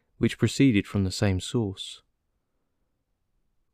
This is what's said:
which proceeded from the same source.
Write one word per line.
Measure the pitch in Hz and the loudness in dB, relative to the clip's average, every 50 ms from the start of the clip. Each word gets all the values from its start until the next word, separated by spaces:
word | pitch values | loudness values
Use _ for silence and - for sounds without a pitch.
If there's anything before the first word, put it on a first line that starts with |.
| _ _ _ - | _ _ _ -2
which | - 113 - | -2 -2 0
proceeded | - - 117 - - 139 139 120 101 92 | 0 -2 0 2 4 4 4 4 4 2
from | - - 104 98 | 0 0 -2 -2
the | 92 | -2
same | 90 - - 104 95 92 | -2 -2 0 0 0 0
source. | - - - 127 113 101 95 - - - - - _ _ _ _ _ _ _ _ _ _ _ _ _ _ _ _ _ _ _ _ _ _ _ _ _ _ _ _ _ _ _ _ _ _ | -4 -4 -4 -4 -4 -4 -6 -8 -12 -16 -16 -20 _ _ _ _ _ _ _ _ _ _ _ _ _ _ _ _ _ _ _ _ _ _ _ _ _ _ _ _ _ _ _ _ _ _